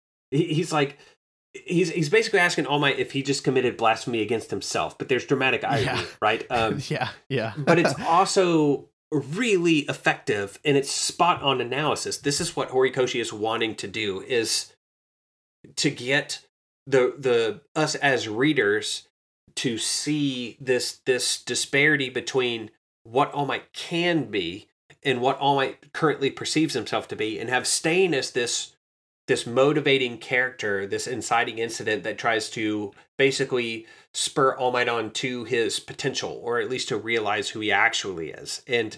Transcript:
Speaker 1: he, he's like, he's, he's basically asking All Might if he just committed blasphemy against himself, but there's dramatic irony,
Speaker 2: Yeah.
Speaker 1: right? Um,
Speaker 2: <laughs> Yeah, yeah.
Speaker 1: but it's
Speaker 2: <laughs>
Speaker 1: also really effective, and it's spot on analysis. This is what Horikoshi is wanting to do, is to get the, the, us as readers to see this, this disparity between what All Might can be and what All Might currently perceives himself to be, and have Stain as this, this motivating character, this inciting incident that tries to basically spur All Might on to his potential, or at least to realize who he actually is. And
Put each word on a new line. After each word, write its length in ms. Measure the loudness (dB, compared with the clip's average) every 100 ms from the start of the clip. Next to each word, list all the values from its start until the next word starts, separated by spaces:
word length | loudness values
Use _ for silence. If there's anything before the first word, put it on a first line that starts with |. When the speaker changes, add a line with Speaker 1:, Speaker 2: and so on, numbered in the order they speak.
| _ _ -4
Speaker 1:
he, 220 | 0 2
he's 200 | 0 0
like, 240 | 0 0 -4 -20 _ _ _ _
he's, 360 | -16 -2 0 2
he's 180 | 0 2
basically 300 | 2 4 2
asking 260 | 2 2 0
All 140 | 2
Might 200 | 2 2
if 120 | -2
he 80 | -2
just 200 | -2 0 2
committed 320 | 2 2 2
blasphemy 440 | 2 2 -2 -2
against 280 | 0 -2 -4
himself, 480 | -8 -4 -4 -4 -4
but 100 | -2
there's 180 | -2 0
dramatic 380 | 0 2 0
irony, 220 | 0 0 0
Speaker 2:
Yeah. 180 | -2 -6 0
Speaker 1:
right? 240 | 0 0 -2
Um, 300 | 0 0 -2
Speaker 2:
<laughs> 40 | -4
Yeah, 200 | -4 -4 -8 -6
yeah. 240 | -4 -4 -2
Speaker 1:
but 220 | 2 4
it's 140 | 4 0
Speaker 2:
<laughs> 60 | 2
Speaker 1:
also 840 | 4 4 4 4 4 4 2 -4 _ -4
really 680 | -4 -2 -2 2 4 4 2
effective, 760 | 2 -2 0 0 -2 -2 -2 -4 2
and 100 | 2
it's 160 | 2
spot 500 | -2 -2 2 2 2
on 180 | 0 0
analysis. 560 | -2 -2 0 -2 -4 -4
This 240 | -2 -2
is 140 | -4 -4
what 120 | -2
Horikoshi 500 | 2 2 2 0 0
is 100 | -4
wanting 440 | -4 -2 0 -2 -4
to 120 | -8
do, 340 | -4 -4 -4 -2
is 460 | 0 0 -2 -4 _ _ _ _ _ _ _ _ _ -14 -2
to 120 | -2
get 500 | -2 0 0 -2 -10 _ _ _ _ 2
the, 280 | 4 4 0
the, 440 | 2 2 2 -4 _ -2
us 200 | 0 2
as 320 | 2 2 0
readers 800 | 0 2 4 2 2 -2 -8 -10 _ _ _ _ -6
to 220 | -4 -4
see 800 | -4 -4 -2 0 0 -2 -8 -8
this, 400 | 0 0 0 -6 0
this 360 | 0 0 -4
disparity 680 | -4 -4 0 2 4 2 0
between 640 | -4 -2 0 0 -2 -8 _ _ _
what 280 | -4 0 0
All 120 | -2 -4
Might 260 | -4 -8
can 520 | -14 -6 -2 2 0 0
be 360 | -4 -4 -8 -16 _ _ _
and 180 | -2 2
what 160 | 2 2
All 180 | 2 2
Might 360 | 0 -4 _
currently 360 | -2 0 2 -2
perceives 420 | -4 -2 0 0
himself 340 | -2 -2 -4 -4
to 60 | -6
be, 220 | -4 -4
and 100 | -2
have 180 | -2 0
Stain 460 | 0 2 2 2
as 180 | 2 -2
this, 400 | -2 -2 -4 -6 _ _ _ _ _ -2
this 180 | -2 0
motivating 720 | 4 4 4 2 2 2 -6
character, 720 | -2 0 0 -2 -2 -2 -2
this 200 | -4 -4
inciting 500 | -6 0 2 2 -2
incident 460 | -4 -4 -2 -2
that 140 | -2 -4
tries 320 | 0 0 -2
to 420 | -4 -2 -2 -6 -12 _ 2
basically 680 | 2 2 0 0 -2 -6 -10 -20 _
spur 420 | -6 -2 2 2 4
All 160 | 0
Might 160 | 2 2
on 240 | 0 -2
to 320 | -4 -6 -6
his 360 | -2 0 0 -2
potential, 600 | -8 -6 -4 -4 -6 -6
or 180 | -4 -2
at 80 | -2
least 180 | -4 -4
to 100 | -4
realize 520 | 0 0 0 -2 -2
who 100 | -4
he 120 | 2
actually 580 | 4 4 2 -6 -6 -8
is. 320 | -10 -10 -10 -2
And 300 | 0 0